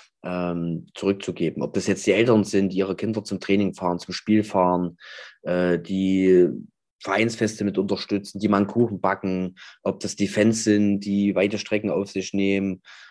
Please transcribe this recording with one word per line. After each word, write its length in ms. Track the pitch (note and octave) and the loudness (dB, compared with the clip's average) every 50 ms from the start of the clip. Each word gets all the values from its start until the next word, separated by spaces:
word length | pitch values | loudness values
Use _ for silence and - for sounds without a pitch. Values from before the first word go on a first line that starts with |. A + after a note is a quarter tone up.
| - _ _ _ - | -20 _ _ _ -10
ähm, 640 | F2 F2+ F2+ F2+ F2 E2+ F2 E2+ E2+ E2 E2 - - - | -6 -4 -4 -2 -2 -2 -2 -2 -4 -4 -6 -8 -12 -10
zurückzugeben. 720 | - - G2 G2 G2 - - E2+ - E2+ D#2+ - D#2 C#2 | -4 -2 -2 -2 -2 -4 -8 -4 -2 -4 -4 -2 -4 -6
Ob 100 | - - | -4 -4
das 140 | G2+ - | -4 -2
jetzt 180 | G#2+ F#2+ - - | -2 -2 -2 2
die 60 | - | 2
Eltern 320 | F#2 G#2 A#2 B2+ A2+ G#2+ G2 | 2 4 4 4 4 4 4
sind, 300 | - - G2 G2 F#2+ F#2 | 2 0 0 0 0 0
die 40 | |
ihre 180 | F#2+ G2 G2 F#2 | -2 -2 -2 -2
Kinder 280 | - - A2+ G#2+ G#2+ G2+ | -4 -4 -4 -4 -4 -6
zum 160 | - G2+ F#2 | -6 -8 -6
Training 340 | - - G2 G2+ G2+ F#2 - | -2 0 0 2 2 0 -2
fahren, 260 | - F#2 F2+ F2 F2 | -4 -4 -2 -2 -4
zum 140 | - - F2+ | -6 -10 -12
Spiel 300 | - - - G#2+ G#2+ G#2 | -8 0 2 2 2 2
fahren, 540 | - - G2 F2+ F2+ F2+ F2 F2+ F2 - _ - - - - - - - _ - | 2 2 2 4 4 2 2 0 -4 -6 _ -20 -20 -20 -18 -20 -20 -20 _ -6
äh, 360 | E2+ F2+ F2+ F2+ F2 F2 E2+ | -2 0 0 2 2 0 0
die 680 | E2+ - G2 F#2+ F#2+ F#2+ F#2+ F#2+ F#2 F#2 F#2 F2+ F2 D#2 A#1 G1+ - - _ _ _ _ _ - - | -2 -4 -2 0 0 2 2 4 6 6 8 6 6 4 2 -4 -12 -16 _ _ _ _ _ -12 -4
Vereinsfeste 600 | - G2 G2+ A2+ A#2 A2+ - A2+ G#2 - - G2+ | -2 0 0 0 0 0 -2 -4 -4 -2 -2 -4
mit 160 | G2+ F#2+ F#2+ | -2 -2 -2
unterstützen, 600 | G2 F#2+ G2+ - - - G#2 G2+ G2+ - - G2 | -2 -2 -2 -4 -4 -4 -4 -4 -4 -6 -8 -2
die 80 | G#2+ | 0
mal 100 | G#2 G#2 | 2 2
einen 100 | G2 G2+ | 2 2
Kuchen 340 | G2 - A#2 A#2+ G#2+ G#2 F2 | 2 2 2 2 2 0 -2
backen, 540 | - F#2+ G2 - - F#2+ F#2 F#2 F#2 F2+ F#2 - - - - _ | 0 -2 -2 0 -2 -4 -2 -2 -4 -6 -8 -14 -20 -20 -14 _
ob 180 | - G2 F#2+ - | -4 -4 -4 -4
das 140 | - G2+ - | -8 -8 -4
die 120 | - G2+ | -4 -4
Fans 360 | F#2+ - G#2+ G#2 A2+ A2 A2+ - | -2 2 2 4 4 2 2 2
sind, 360 | G#2+ G#2 G#2 G#2 G2+ G2+ G2 | 2 4 4 4 2 0 0
die 340 | G2+ G#2 G2+ G2+ G2+ G2+ F#2 | -2 -2 0 2 2 2 2
weite 240 | F2+ G2 G2+ G#2+ | 2 0 0 0
Strecken 320 | G2+ - - G#2+ G2+ G#2+ G2+ | -4 -6 -4 -4 -2 -2 0
auf 220 | - F#2+ G2+ - | -2 -2 -4 -4
sich 220 | - F#2+ F#2 - - | -6 -8 -8 -4 -2
nehmen, 480 | G2 G2 G2 G2 G2 G2 G2 F#2 F#2 _ - - - - - | -2 0 0 0 0 0 -2 -4 -6 _ -20 -20 -20 -20 -20